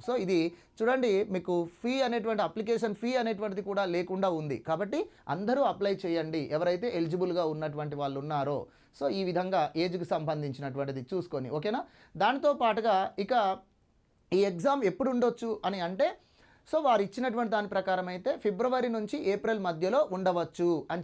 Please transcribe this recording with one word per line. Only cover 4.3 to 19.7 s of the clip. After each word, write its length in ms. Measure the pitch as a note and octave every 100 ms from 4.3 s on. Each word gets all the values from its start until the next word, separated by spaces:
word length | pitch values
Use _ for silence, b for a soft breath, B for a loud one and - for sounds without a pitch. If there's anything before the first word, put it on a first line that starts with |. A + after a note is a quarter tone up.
| E3 D3+ B2
కాబట్టి 520 | - D#3+ G3+ D4 G#4+ B B
అందరూ 320 | C#3+ G#3 C4+
అప్లై 320 | B3 F3 G3 G3 F3
చేయండి, 440 | E3 D#3 D#3+ C#3
ఎవరైతే 380 | D3+ F3 F3+ A#3+ F3
ఎలిజిబుల్గా 460 | E3 F3 F3+ F3 D#3+
ఉన్నటువంటి 500 | D#3 D#3 D3 D3+ C#3+
వాళ్ళు 240 | C#3 C#3
ఉన్నారో. 480 | C#3+ D3+ C#3 C3+ - b b -
So, 80 | C#4
ఈ 140 | G3
విధంగా 500 | F#3 E3+ F#3 F#3 D3 D#3+
ఏజ్కి 280 | F3+ F3+ E3+
సంబంధించినటువంటిది 1000 | E3 D#3 D#3 D3 C3 C#3 C3+ C#3 C3+ B2
చూసుకొని, 360 | F#3 F3 C#3+ B2+
ఓకేనా? 340 | D3 G#3 A3+ - B B D#3
దాంతో 360 | G3+ C#4 D4
పాటుగా 580 | C#4+ A#3 G#3+ A3+ F#3+ G3 -
ఇక 400 | G3+ B3 G3 F#3+ - _ _ _ _ _ -
ఈ 80 | F3+ G3+
ఎగ్జామ్ 300 | F3 A#3 C#4
ఎప్పుడు 260 | G3+ F3 C4+
ఉండొచ్చు 520 | B3 A#3+ A#3 A#3 G#3+ F3+
అని 140 | G3 E3+
అంటే, 280 | F#3+ D#4 - b b b b -
so, 60 | D#4 C#4+
వారు 140 | A3
ఇచ్చినటువంటి 500 | G3 A#3+ B3+ A3+ A3+
దాని 160 | G#3+ G3+
ప్రకారం 400 | G3 F#3+ F#3 F3+
అయితే 240 | F#3 B3+ F4
ఫిబ్రవరి 460 | G#3 F#3+ B3 B3+ B3
నుంచి 280 | A3+ G#3+ - F#3+
ఏప్రిల్ 300 | G3 G#3+ A3
మధ్యలో 480 | F#3+